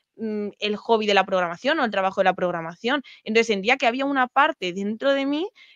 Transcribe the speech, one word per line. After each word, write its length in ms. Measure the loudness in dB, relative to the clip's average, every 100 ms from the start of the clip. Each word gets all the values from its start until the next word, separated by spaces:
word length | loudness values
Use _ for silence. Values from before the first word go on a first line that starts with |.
| _ -10
mm, 340 | -6 -6 -6 -6
el 160 | -6 -4
hobby 280 | 0 0 4
de 60 |
la 120 | 2 2
programación 540 | 0 -2 -2 -2 0
o 60 | 0
el 60 |
trabajo 300 | 0 -2 2
de 40 | 2
la 80 | 2
programación. 680 | -2 -4 -8 -6 -4 -4 -6 -12
Entonces 240 | -2 2 2
sentía 300 | 0 0 2
que 80 | 2
había 180 | 0 0
una 220 | 0 0
parte 460 | 2 2 0 -6
dentro 400 | -4 -4 -2 0
de 120 | 2 0
mí 200 | -2 -4 _ -20